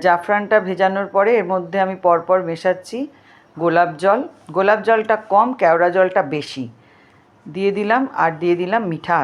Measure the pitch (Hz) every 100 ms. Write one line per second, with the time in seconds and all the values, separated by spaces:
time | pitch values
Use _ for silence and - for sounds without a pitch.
0 | 180 175 175 208 202 214 185 180 190 196
1 | 196 190 202 233 180 185 170 196 190 185
2 | 180 170 170 185 170 165 185 185 - 233
3 | 285 - _ _ _ - 165 170 170 156
4 | 185 220 330 - - 156 196 214 208 226
5 | 220 214 - 202 240 247 175 165 175 180
6 | 185 185 147 151 139 - 120 - _ _
7 | _ _ _ _ - 151 196 202 208 233
8 | 269 - 165 156 175 175 180 220 208 160
9 | - 165